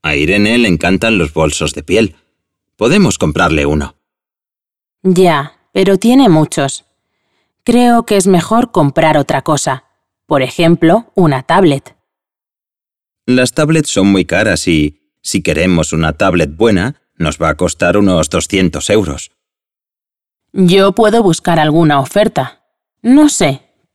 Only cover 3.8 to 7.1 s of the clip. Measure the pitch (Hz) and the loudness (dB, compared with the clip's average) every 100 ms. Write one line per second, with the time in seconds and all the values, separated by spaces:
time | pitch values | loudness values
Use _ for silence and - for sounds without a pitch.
3.8 | 69 - _ _ _ _ _ _ _ _ | -6 -12 _ _ _ _ _ _ _ _
4.8 | _ _ 190 180 185 147 143 - _ - | _ _ -2 2 2 0 -4 -12 _ -2
5.8 | 190 196 226 262 247 156 151 - 139 - | 0 2 2 4 4 4 0 -2 -6 -8
6.8 | - _ _ | -16 _ _